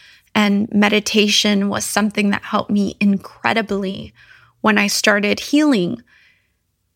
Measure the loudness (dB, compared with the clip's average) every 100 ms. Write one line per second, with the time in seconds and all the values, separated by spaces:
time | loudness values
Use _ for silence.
0 | -20 -20 _ 0 2 2 0 2 2 2
1 | 0 0 2 2 0 0 0 -4 -4 -2
2 | -2 0 -2 -2 -4 -4 -2 -2 -2 0
3 | 0 0 -4 -6 -2 -2 -2 -4 -6 -8
4 | -14 -20 -20 -20 _ _ 0 2 0 0
5 | 0 2 0 -4 0 2 4 2 0 -6
6 | -14 _ _ _ _ _ _ _ _